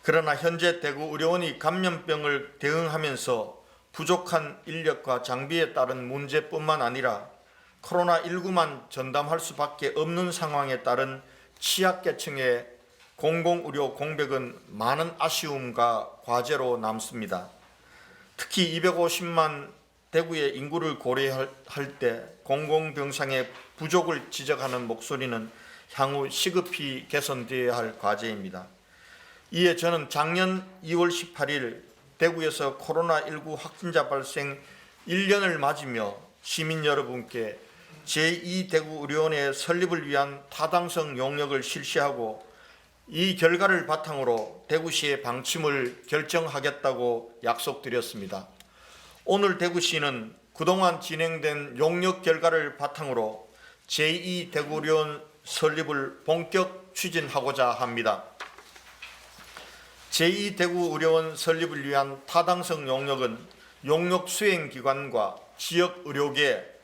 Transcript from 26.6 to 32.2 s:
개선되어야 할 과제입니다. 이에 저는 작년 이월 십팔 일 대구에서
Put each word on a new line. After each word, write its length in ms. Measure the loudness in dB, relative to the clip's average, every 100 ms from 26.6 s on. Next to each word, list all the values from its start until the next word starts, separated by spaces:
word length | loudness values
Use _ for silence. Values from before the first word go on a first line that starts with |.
| -2 -6 -6 -6 -4
개선되어야 680 | -2 -2 -6 -4 -2 0 0
할 240 | -4 -2
과제입니다. 680 | -2 -2 -4 -6 -10 -12 -16 -20 _ -20 -20 -20 -20 -20 _
이에 240 | 4 4 4
저는 340 | 2 0 0
작년 560 | 0 0 2 2 0 -6 -14
이월 300 | -2 2 2
십팔 380 | 0 -8 -4 -2
일 340 | 0 -4 -8 -18 -20 -20
대구에서 600 | _